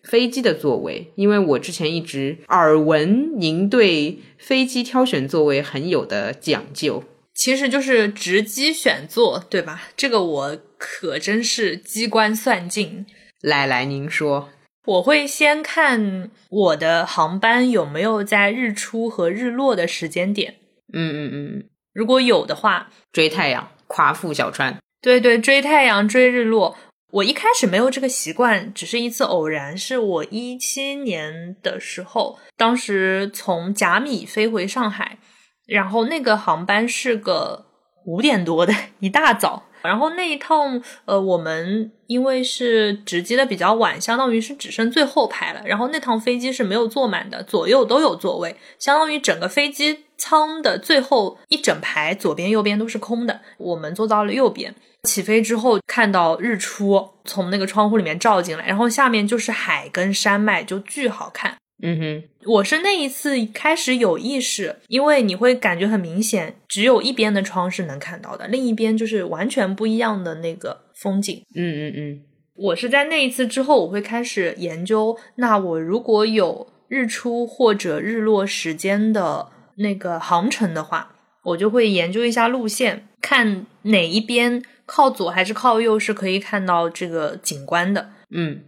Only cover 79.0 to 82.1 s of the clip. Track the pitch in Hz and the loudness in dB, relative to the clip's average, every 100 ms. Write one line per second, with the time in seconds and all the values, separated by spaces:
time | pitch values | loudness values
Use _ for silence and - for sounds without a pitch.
79 | 214 214 175 147 - _ _ - 208 196 | 2 2 0 -2 -8 _ _ -6 -4 -4
80 | 185 165 - 175 208 - 202 160 156 160 | -6 -6 0 2 2 0 -2 -2 -4 -6
81 | - _ _ _ - 170 208 240 220 190 | -6 _ _ _ -6 0 2 4 4 2
82 | 170 | 0